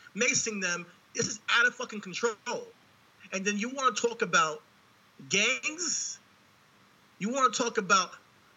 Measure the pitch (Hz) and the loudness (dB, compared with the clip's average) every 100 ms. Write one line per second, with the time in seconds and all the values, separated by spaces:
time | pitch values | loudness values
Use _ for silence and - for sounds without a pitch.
0 | - 196 254 254 233 208 185 175 170 - | -12 -2 2 2 -2 -2 -2 -4 -6 -18
1 | _ - - - - 220 240 - 247 214 | _ -6 -6 -4 0 4 4 0 -8 -8
2 | 190 165 233 208 233 190 - - _ _ | -8 -2 -2 -2 -6 -8 -8 -20 _ _
3 | _ _ - 190 196 202 240 277 262 208 | _ _ -8 -2 -2 -2 -4 0 0 2
4 | 233 226 190 175 160 151 - _ _ _ | -2 0 2 2 2 -2 -12 _ _ _
5 | _ - 135 185 226 254 302 311 330 - | _ -16 -2 0 2 0 -4 -6 -4 -4
6 | - - _ _ _ _ _ _ _ _ | -6 -12 _ _ _ _ _ _ _ _
7 | _ - 202 277 254 - 240 226 190 196 | _ -6 -2 4 4 4 0 0 4 4
8 | 175 - - _ _ | 4 -6 -20 _ _